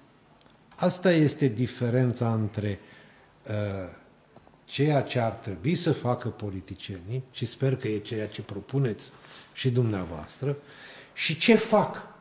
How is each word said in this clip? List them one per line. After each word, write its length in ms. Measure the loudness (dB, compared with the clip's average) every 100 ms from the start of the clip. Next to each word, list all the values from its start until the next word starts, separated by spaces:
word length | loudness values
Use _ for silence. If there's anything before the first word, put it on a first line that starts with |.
| -20 _ _ _ -20 _ _ 0
Asta 360 | 0 2 4
este 340 | 6 4 4 0
diferența 840 | 2 -2 -2 0 4 2 2 0
între, 460 | 2 0 -2 -4 -4 -10 -20 -20 -20 _ _ -6
ă, 40 | -4 -2 -4 -8 -14 -20 _ _ -20 -20 -20
ceea 360 | -12 0 4 4
ce 200 | 2 0
ar 100 | 0
trebui 440 | -2 -8 -4 0
să 180 | 2 2
facă 360 | 2 0 0 -2
politicienii, 920 | -6 -8 -8 -10 -14 -10 -12 -8 -8 -8
și 160 | -8 -8
sper 300 | -2 0 0
că 120 | -2
e 100 | -4
ceea 280 | -4 -6 -6
ce 160 | -8
propuneți 680 | -10 -10 -4 0 0 -2 -10 -16 -20 -20 -20
și 180 | -2 0
dumneavoastră, 840 | 2 2 0 -4 -8 -10 -8 -6 -6 -10 -20 -20 -20 -18
și 240 | -6 -4 2
ce 180 | 6
fac. 520 | 6 6 2 2 -4 -14 -20